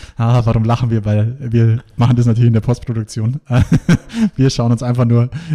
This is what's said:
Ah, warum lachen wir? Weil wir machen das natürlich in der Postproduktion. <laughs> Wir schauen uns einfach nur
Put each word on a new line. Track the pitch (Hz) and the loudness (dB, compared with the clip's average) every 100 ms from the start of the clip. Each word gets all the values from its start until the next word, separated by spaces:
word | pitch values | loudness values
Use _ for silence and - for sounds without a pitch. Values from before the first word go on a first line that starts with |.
| - - | -16 -4
Ah, | 117 123 113 | 0 2 2
warum | 113 | 0
lachen | 110 120 123 | 0 0 0
wir? | 110 | -2
Weil | 104 107 110 131 | 0 0 -2 -4
wir | 131 113 113 113 - - | -4 2 2 0 -4 -2
machen | 117 123 | 2 2
das | 117 | 2
natürlich | 113 120 | 2 2
in | |
der | 113 | 2
Postproduktion. | 107 120 - 113 107 - 113 139 - 123 - - - | 0 -4 -4 -8 -8 -6 -6 -6 -2 0 2 0 2
<laughs> | 170 - 226 220 - | 0 0 -2 -2 0
Wir | 135 | 0
schauen | - 117 | 0 0
uns | 117 | 0
einfach | 123 120 120 | -2 0 2
nur | 117 120 143 170 | 2 0 -4 -6